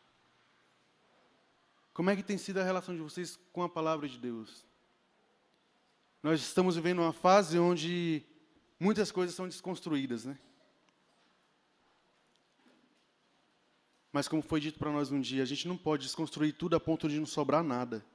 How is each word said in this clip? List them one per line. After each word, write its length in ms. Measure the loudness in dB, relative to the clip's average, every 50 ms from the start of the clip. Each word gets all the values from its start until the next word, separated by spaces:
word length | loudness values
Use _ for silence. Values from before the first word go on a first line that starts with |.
| _ _ _ _ _ _ _ _ _ _ _ _ _ _ _ _ _ _ _ _ _ _ _ _ _ _ _ _ _ _ _ _ _ _ _ _ _ _ -4
Como 160 | 0 2 2
é 40 | 2
que 60 | 2
tem 160 | 0 -4 -4
sido 220 | -4 -4 -4 -2 0
a 40 | 0
relação 320 | 0 0 -2 -4 -4 -8
de 60 | -8
vocês 380 | -8 -8 -8 -8 -10 -10 -12 -16 _ _
com 120 | -4 -4 -4
a 60 | -2
palavra 380 | -2 0 0 0 0 0 -2
de 120 | -8 -8 -8
Deus? 480 | -8 -8 -6 -8 -10 -14 -18 -20 -20 _ _ _ _ _ _ _ _ _ _ _ _ _ _ _ _ _ _ _ _ _ _ _ _ _ _ _ _ _ _ _ 2
Nós 180 | 2 2 2
estamos 340 | 0 0 0 2 2 2 2
vivendo 240 | 2 0 0 2 2
uma 140 | 2 0 0
fase 460 | 4 6 8 8 8 6 6 4 4
onde 640 | 4 4 4 2 0 -2 -2 -2 0 0 -2 -2 -4 -10 _ _ _ _ _ _ _ _ _ 0
muitas 320 | 0 2 2 2 0 0
coisas 240 | 0 -2 -2 -2 -4
são 120 | -6 -8
desconstruídas, 760 | -10 -10 -10 -8 -8 -8 -6 -4 -2 -2 -2 0 -2 -4 -6 -6
né? 120 | -10 -14 -14 -18 -20 _ _ _ _ _ _ _ _ _ _ _ _ _ _ _ _ _ _ _ _ _ _ _ _ _ _ _ _ _ _ _ _ _ _ _ _ _ _ _ _ _ _ _ _ _ _ _ _ _ _ _ _ _ _ _ _ _ _ _ _ _ _ _ _ _ _ _ _ _ _ _ _
Mas 160 | -2 -2 0
como 140 | 0 -2 -2
foi 180 | 0 0 -2 -2
dito 200 | -2 -2 -6 -4
pra 120 | -4 -2
nós 200 | 0 0 0 0
um 100 | 0 -2
dia, 220 | -2 0 0 -2 0
a 20 |
gente 220 | -2 -2 -4 -4
não 100 | -6 -6
pode 260 | -4 0 0 0 0 -2
desconstruir 500 | -6 -6 -6 -6 -6 -2 0 0 0 0
tudo 220 | -2 0 2 2
a 40 | 2
ponto 280 | 2 0 0 0 0
de 120 | -2 0 -2
não 60 | -2
sobrar 360 | -2 -2 -2 2 2 2 2 2
nada. 400 | 2 0 -2 -2 -4 -4 -8 -8 _